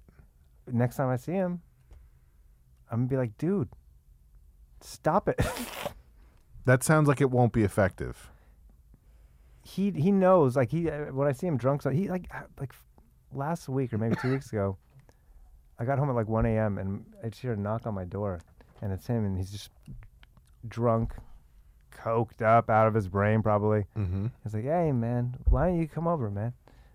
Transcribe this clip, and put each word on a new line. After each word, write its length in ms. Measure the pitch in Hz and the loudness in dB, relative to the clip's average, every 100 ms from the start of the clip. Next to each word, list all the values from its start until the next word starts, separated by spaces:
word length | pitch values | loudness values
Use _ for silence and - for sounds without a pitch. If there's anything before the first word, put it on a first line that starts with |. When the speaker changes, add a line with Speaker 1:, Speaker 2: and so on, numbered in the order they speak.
| - - - _ _ _ - | -18 -20 -20 _ _ _ -6
Speaker 1:
Next 260 | 120 123 - | -2 0 -2
time 120 | 131 | -2
I 80 | 123 | -2
see 160 | - | -4
him, 300 | 190 180 175 - _ _ - - - _ _ - _ _ _ - | -4 -2 -6 -12 _ _ -20 -20 -20 _ _ -20 _ _ _ -8
I'm 100 | 113 | -4
gonna 80 | 127 | -2
be 80 | 135 | -2
like, 220 | 120 - | -4 -4
"Dude, 320 | 160 202 127 - - - _ - _ - - - - - | -2 -2 -4 -8 -20 -20 _ -20 _ -20 -20 -20 -20 -20
stop 480 | - - 156 190 - | -20 -6 -2 0 0
it." 120 | - | 0
<laughs> 60 | - - 233 - - - - - - - _ - 127 | -2 -4 -10 -10 -10 -12 -20 -20 -20 -20 _ -6 0
Speaker 2:
That 160 | 127 | 2
sounds 260 | - 156 147 | 4 4 4
like 140 | 131 | 4
it 80 | 135 | 2
won't 220 | 123 120 | 4 2
be 120 | 113 | 4
effective. 680 | 101 - 95 - 62 - - - - - - - - - _ - - - - - | 2 4 2 0 -10 -10 -18 -20 -20 -20 -20 -20 -20 -20 _ -20 -20 -20 -20 -20
Speaker 1:
He, 260 | - - 202 | -12 -4 -2
he 220 | 165 180 | 2 2
knows, 440 | 196 185 185 131 135 | 4 6 6 6 4
like, 140 | 120 | 0
he, 200 | 160 160 | 0 -2
uh, 160 | 147 147 | -4 -6
when 200 | 135 143 | -2 0
I 60 | |
see 140 | 127 180 | 0 -2
him 100 | 131 | 0
drunk, 240 | 127 143 | 0 0
so 80 | 139 | 0
he, 180 | 143 196 | -2 -2
like, 200 | 180 170 | -4 -8
uh, 80 | - - - | -14 -16 -12
like, 160 | 139 - _ _ _ _ _ | -14 -14 _ _ _ _ _
last 360 | 135 143 170 - | -8 -6 -6 -4
week 240 | 131 123 | -4 -2
or 40 | 107 | -2
maybe 160 | 113 - | -2 -2
two 140 | 127 | -2
weeks 220 | 135 - | -2 -4
ago, 240 | 110 98 95 _ - - _ _ | -2 -2 -4 _ -20 -20 _ _
Speaker 2:
<laughs> 500 | - - - _ - | -20 -20 -20 _ -8
Speaker 1:
I 60 | |
got 140 | 117 135 | -2 0
home 120 | 143 | 0
at, 40 | |
like, 140 | 120 107 | 0 0
one 160 | 110 | 0
A 140 | 117 110 | 2 2
M 200 | 110 95 | 0 -2
and 280 | 95 101 - - | -4 -6 -10 -12
I 60 | 113 | -12
just 100 | - | -8
hear 140 | 127 | -6
a 20 | 104 | -4
knock 300 | 101 113 117 | -4 -4 -6
on 80 | |
my 100 | 98 | -8
door, 360 | 87 98 104 87 - - - - | -8 -6 -6 -6 -10 -20 -20 -10
and 100 | 104 | -8
it's 140 | 92 - | -6 -4
him, 180 | 117 | -2
and 140 | 101 95 | -2 -2
he's 120 | 95 | -6
just 200 | 101 - _ - - - - - - _ - 113 | -10 -16 _ -20 -18 -18 -20 -20 -20 _ -18 -12
drunk, 460 | 117 117 113 110 - - - - - - - - | -2 0 2 0 -6 -16 -20 -20 -20 -20 -20 -20
coked 520 | - 113 117 113 - | -10 -2 0 0 0
up, 280 | 110 117 113 | 6 6 6
out 160 | 110 110 | 4 4
of 80 | |
his 140 | 110 92 | 4 0
brain 340 | 98 104 110 | 2 4 4
probably. 440 | 107 104 107 107 98 110 | 2 2 4 2 0 -4
Speaker 2:
Mm-hmm. 300 | 92 95 110 - | -4 -2 -4 -6
Speaker 1:
He's 120 | 107 | -8
like, 100 | 107 | -6
"Hey, 280 | 127 175 160 | -2 0 0
man, 440 | 123 117 123 123 123 | 0 0 -2 -4 -2
why 220 | - 127 170 | 2 4 4
don't 100 | 175 | 0
you 100 | 160 | -2
come 180 | 156 170 | -4 -2
over, 240 | 165 107 | -2 -2
man?" 220 | 101 117 123 _ - - | -4 -6 -8 _ -20 -20